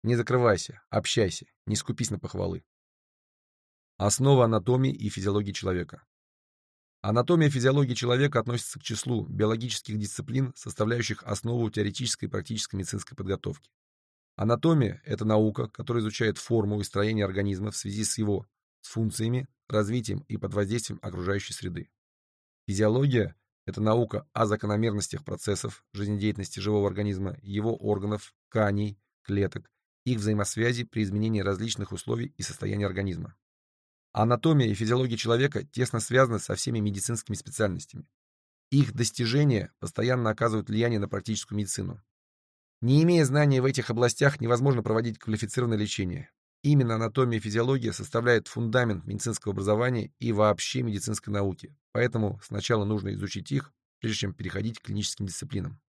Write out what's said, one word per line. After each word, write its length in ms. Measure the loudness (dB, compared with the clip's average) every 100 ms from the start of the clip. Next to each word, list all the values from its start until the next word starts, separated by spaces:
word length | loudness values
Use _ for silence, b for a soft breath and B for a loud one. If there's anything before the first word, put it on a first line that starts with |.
Не 120 | 2 0
закрывайся, 640 | 2 4 4 4 0 -14 _
общайся, 580 | -2 0 2 2 -2 -14 _ -4
не 100 | -2
скупись 360 | -2 -4 -4
на 80 | -4
похвалы. 440 | -6 -4 -4 -6 _ _ _ _ _ _ _ _ _ _ _ _ _ _
Основа 480 | 0 4 6 6 6
анатомии 480 | 4 2 2 2
и 160 | 0 -6
физиологии 420 | -2 0 0 -2
человека. 520 | -4 -4 -4 -6 -14 _ _ _ _ _ _ _ _ _ _
Анатомия 480 | 0 2 4 6 6
и 20 |
физиология 420 | 4 4 4 2
человека 460 | 0 0 2 2 0
относятся 400 | -2 -4 -6 -10
к 40 |
числу 420 | -8 -6 -2 -4 -2
биологических 680 | 0 0 0 -4 -8 -6 -6
дисциплин, 540 | -4 -8 -4 -2 -2 -4
составляющих 680 | -14 -2 0 0 -2 -4
основу 460 | -6 -6 -2 -2 0
теоретической 600 | 0 -2 -2 -4 -4 -4
и 20 |
практической 460 | -6 -6 -8 -6 -6
медицинской 400 | -6 -8 -10 -10
подготовки. 520 | -4 -4 -4 -10 _ _ _ _ _ _ _ -4
Анатомия — 640 | 0 2 4 4 2 -2 -6
это 200 | -2 2
наука, 420 | 4 4 0 -6
которая 340 | -6 -4 -2
изучает 360 | -2 0 -2 -2
форму 420 | 0 0 2 -2
и 60 | -2
строение 400 | 0 0 2 0
организма 460 | 0 -2 -2 -4
в 60 | -6
связи 280 | -6 -4 -2
с 120 | 0
его, 300 | 0 0 -4 _ _ _
с 80 | -8
функциями, 640 | -2 -2 0 -2 -2 -4 _ _
развитием 520 | 0 0 -2 -2 -8 -6
и 80 | -6
под 160 | -4
воздействием 460 | -2 0 -2 -4 -10
окружающей 480 | -8 -6 -2 -4 -4
среды. 380 | -10 -8 -8 -12 _ _ _ _ _ _ _ -6
Физиология — 680 | 2 4 4 4 4 2 -4 _ _ -12
это 160 | -2
наука 440 | 2 2 2 -4 -6
о 140 | -2 0
закономерностях 800 | 0 0 2 2 0 -4 -8 -8
процессов 600 | -6 -2 -2 -4 -10 _
жизнедеятельности 680 | -6 -2 0 0 -2 -8 -4
живого 260 | 0 2 2
организма, 500 | 0 -2 -2 -4 -8
его 340 | -6 -2 0 -2
органов, 580 | 0 0 0 -4 -6 _ _
тканей, 480 | 0 2 2 -2 -6 _ _
клеток, 480 | -2 0 0 -4 -16 _ _ _ -4
их 120 | -2
взаимосвязи 680 | 0 0 0 0 0 0 -4
при 180 | -2
изменении 380 | 0 0 0 0
различных 500 | 0 -2 -4 -6 -6
условий 420 | -8 -4 -4 -4 -8
и 40 |
состояния 440 | -10 -6 -4 -2 -2
организма. 500 | -2 -4 -4 -8 _ _ _ _ _ _ _ _
Анатомия 540 | 0 2 4 4 4 4
и 80 | 0
физиология 420 | 0 2 0 -2
человека 480 | 2 2 2 -2 -6
тесно 340 | -4 -2 -2
связаны 400 | 0 4 4 0
со 160 | -4 -4
всеми 240 | -2 -2
медицинскими 560 | -2 -2 -4 -4 -6 -10
специальностями. 720 | -8 -2 -2 -2 -10 -18 -20 _ _ _ _ _ _
Их 220 | 4 4
достижения 800 | 2 -2 0 0 4 4 4 0 _
постоянно 500 | -8 -2 0 2 0
оказывают 400 | 2 0 0 0
влияние 300 | 0 2 0
на 100 | -2
практическую 480 | -6 -4 -6 -4 -4
медицину. 440 | -4 -4 -6 -10 _ _ _ _ _ _ _ _
Не 220 | 4 6
имея 240 | 8 6 6
знаний 340 | 4 6 4
в 60 | 4
этих 240 | 0 -2
областях, 500 | 2 2 4 2 2
невозможно 440 | 0 4 4 2
проводить 340 | 2 0 0 -6
квалифицированное 600 | -4 -4 -2 -2 0 0
лечение. 520 | -2 -2 -4 -6 -12 _ _ _
Именно 340 | 4 6 4 0
анатомия 440 | -2 0 0 0
и 20 |
физиология 500 | -2 0 2 0 0
составляют 560 | -6 -4 0 4 4 2
фундамент 580 | -6 0 2 0 -2 -6
медицинского 480 | -6 -4 -4 -4
образования 600 | -2 0 2 2 -2 -6 _
и 120 | -2
вообще 520 | 4 4 2 -2 -2
медицинской 500 | -2 -4 -4 -6 -4
науки. 420 | -2 -2 -4 -12 _ _
Поэтому 480 | 0 0 0 -2 -4
сначала 420 | -8 -8 0 0 2
нужно 280 | -2 -2 -6
изучить 360 | -6 -8 -4
их, 220 | -4 -6 _ _ _
прежде 200 | -4 -2
чем 140 | -4
переходить 460 | -6 -8 -4 -6 -8
к 40 |
клиническим 420 | -6 -4 -4 -4 -8
дисциплинам. 560 | -8 -8 -6 -6 -12 _